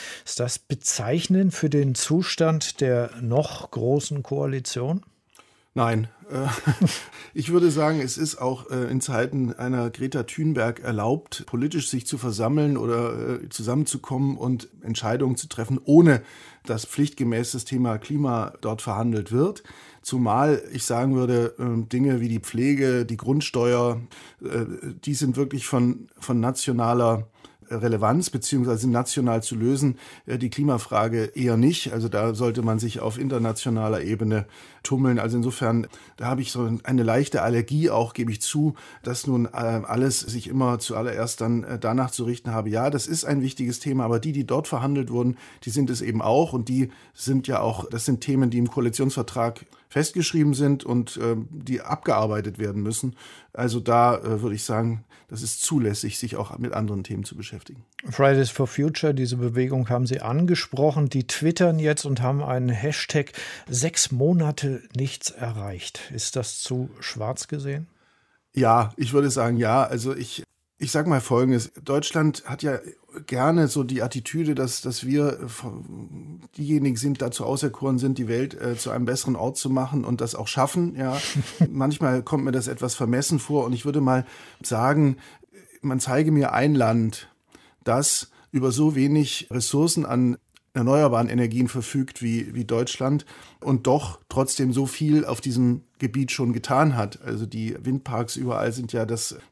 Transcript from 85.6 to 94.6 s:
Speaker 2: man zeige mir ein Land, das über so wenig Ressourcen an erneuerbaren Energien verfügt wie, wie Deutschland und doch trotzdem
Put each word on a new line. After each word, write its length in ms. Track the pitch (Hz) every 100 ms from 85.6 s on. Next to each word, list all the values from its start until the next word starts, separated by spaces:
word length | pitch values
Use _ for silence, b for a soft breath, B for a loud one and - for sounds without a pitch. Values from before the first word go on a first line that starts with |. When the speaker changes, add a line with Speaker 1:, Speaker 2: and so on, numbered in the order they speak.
| - -
Speaker 2:
man 200 | 143 131
zeige 320 | 135 131 160
mir 180 | 151 135
ein 240 | - 143 143
Land, 540 | 113 117 110 - - _ _ b b b -
das 460 | 120 143 - - b b
über 200 | 135 127
so 240 | 120 156 139
wenig 520 | 139 151 139 - -
Ressourcen 560 | 127 - 139 165 165 139
an 320 | 127 123 120 _ _ _
erneuerbaren 560 | 131 120 143 147 117 117
Energien 400 | 120 117 117 123
verfügt 520 | 131 113 139 131 -
wie, 320 | 120 117 -
wie 120 | 113 110
Deutschland 600 | 117 120 - 131 147 - B B B
und 260 | - 131 127
doch 320 | 143 - - _
trotzdem 460 | 131 131 -